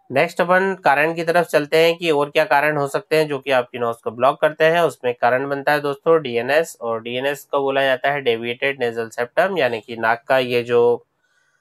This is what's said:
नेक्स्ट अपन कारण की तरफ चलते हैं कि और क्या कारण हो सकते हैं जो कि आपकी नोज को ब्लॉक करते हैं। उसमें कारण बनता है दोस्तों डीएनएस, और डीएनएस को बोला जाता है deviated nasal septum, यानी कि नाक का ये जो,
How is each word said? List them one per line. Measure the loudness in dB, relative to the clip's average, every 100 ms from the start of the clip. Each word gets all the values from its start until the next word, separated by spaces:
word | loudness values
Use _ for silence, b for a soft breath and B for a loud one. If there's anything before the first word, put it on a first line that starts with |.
| -4
नेक्स्ट | 0 0 0
अपन | 2 2 2
कारण | 0 2 2 2
की | -2
तरफ | 0 0 2
चलते | 0 2 2
हैं | 2 2
कि | 0
और | 0 0
क्या | 0
कारण | 2 2 2 0
हो | -2
सकते | -4 0 0
हैं | 0
जो | -2
कि | 0
आपकी | 0 0 -4
नोज | -4 -4
को | -8
ब्लॉक | 0 0 2
करते | -2 2
हैं। | 2 4
उसमें | 0 -2 -6
कारण | 0 0 0 -2
बनता | -4 -2
है | 0
दोस्तों | -2 -2 2 2
डीएनएस, | 2 -4 0 0 0 -6
और | -6 -6
डीएनएस | -6 -4 -4 -4
को | -4 -2
बोला | 0 0
जाता | 0 0 -2
है | -2
deviated | -2 -2 -4 -4 -4 -2
nasal | -4 -4 -8 -8
septum, | -4 -2 -2 0
यानी | -2 -2
कि | -8 -4
नाक | -2 -2 0
का | 0
ये | 2 -2
जो, | 0 2 2 0 _ _ _ _ _ _